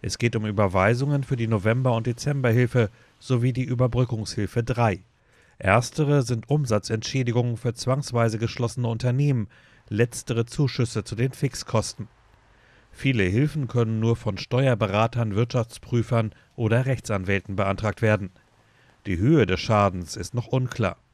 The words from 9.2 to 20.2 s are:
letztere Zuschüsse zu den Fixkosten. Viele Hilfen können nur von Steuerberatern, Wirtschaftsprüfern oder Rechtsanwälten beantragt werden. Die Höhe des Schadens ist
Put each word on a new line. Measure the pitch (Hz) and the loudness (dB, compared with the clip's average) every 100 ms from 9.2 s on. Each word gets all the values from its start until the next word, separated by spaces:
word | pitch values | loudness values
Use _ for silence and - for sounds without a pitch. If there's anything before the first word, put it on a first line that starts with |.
| 147 131 101 - _ _ _ | 2 2 -2 -8 _ _ _
letztere | 107 117 - - 117 117 | 0 0 0 -4 -2 -2
Zuschüsse | - 139 - 120 110 | 0 -2 0 -2 -2
zu | 98 104 | -6 -4
den | 131 | -4
Fixkosten. | - 135 - - 113 - - 101 _ _ _ _ _ _ _ _ | -2 -6 -6 -4 -2 -2 -10 -16 _ _ _ _ _ _ _ _
Viele | - 135 123 | -4 0 2
Hilfen | 92 101 147 151 131 | 2 2 0 -2 -4
können | 120 113 110 | 0 0 0
nur | 110 | 0
von | 117 - 98 | 0 -2 -8
Steuerberatern, | - 123 135 113 107 101 117 117 113 | -4 0 2 0 0 2 0 0 -2
Wirtschaftsprüfern | 98 120 127 113 - - 120 107 117 110 - _ | 0 0 -2 -4 -8 -4 -2 0 0 -2 -6 _
oder | - 113 117 131 | -4 2 2 2
Rechtsanwälten | 127 - 101 92 98 - 98 | -4 -2 -4 0 -2 -2 -2
beantragt | 98 95 107 98 | -2 0 -2 0
werden. | 110 107 95 _ _ _ _ _ _ _ - | 2 2 0 _ _ _ _ _ _ _ -4
Die | 87 | 0
Höhe | 110 160 98 | 4 6 4
des | 92 | 2
Schadens | - 107 101 90 87 | 2 4 4 0 -10
ist | - | -10